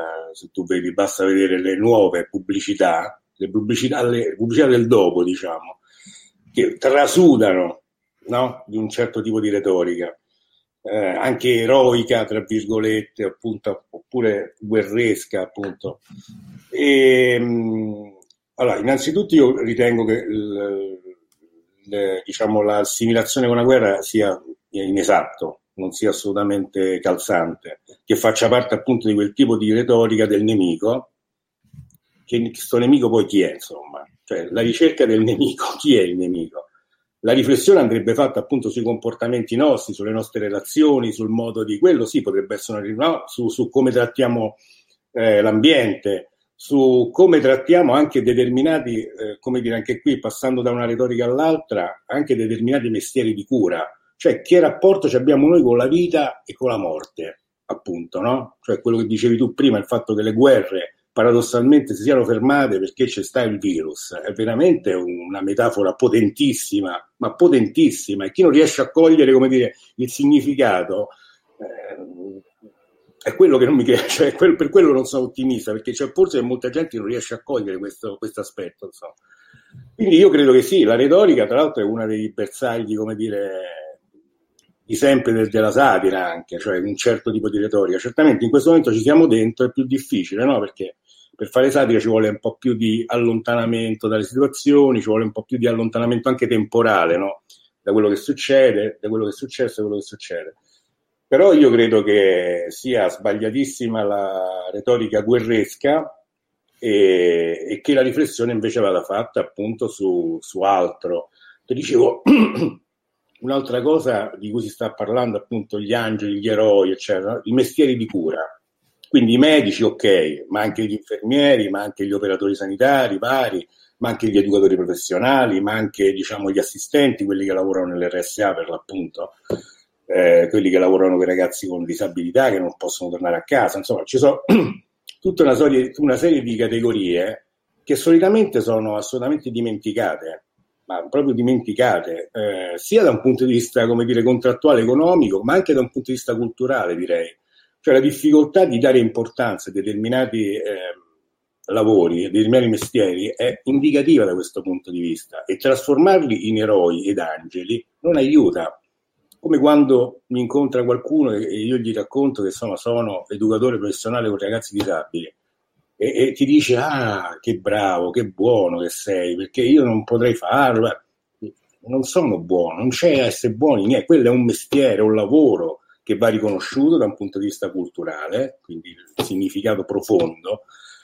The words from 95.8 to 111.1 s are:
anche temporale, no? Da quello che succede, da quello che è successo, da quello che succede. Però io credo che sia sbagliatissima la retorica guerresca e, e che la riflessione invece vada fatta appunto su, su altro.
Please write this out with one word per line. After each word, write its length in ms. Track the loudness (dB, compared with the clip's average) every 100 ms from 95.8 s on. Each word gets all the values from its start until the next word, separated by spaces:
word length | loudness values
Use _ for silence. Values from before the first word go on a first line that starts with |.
| -2 -2 -2 -2 -2
anche 180 | -2 0
temporale, 720 | -2 0 0 2 2 2 0
no? 260 | -2 -8 _ _ _ _
Da 120 | -2
quello 160 | 2 2
che 80 | 0
succede, 800 | -4 -6 0 4 4 2 -4 -6
da 80 | -6
quello 160 | -4
che 60 | -4
è 40 |
successo, 460 | -8 -12 -6 -4 -4
da 60 | -6
quello 160 | -6
che 40 | -10
succede. 480 | -16 -12 -12 -12 -18 _ _ _ _ _ _ _
Però 260 | 4 6
io 160 | 8 6
credo 320 | 6 4 2
che 640 | 4 4 4 2 0 -4 -6
sia 400 | -10 -4 0 -2
sbagliatissima 920 | -2 -4 -4 -4 -4 -4 -6 -6 -4
la 640 | -4 -4 -4 -6 -6 -8 -10
retorica 520 | -6 -2 0 0 -2
guerresca 1000 | 0 0 2 -2 -2 -2 -2 0 -4 -14 _ _ _ _ _ _
e, 880 | 0 4 4 4 4 2 -2 -4 -8
e 100 | -4
che 140 | 0
la 80 | 2
riflessione 500 | 2 0 -4 -2 -4
invece 280 | -2 -2 -2
vada 220 | 0 -2
fatta 380 | -2 -6 -4 -6
appunto 480 | -6 -8 -8 -6 -8
su, 480 | -4 -2 -2 -4 -8
su 200 | -12 -4
altro. 720 | 0 0 0 -4 -8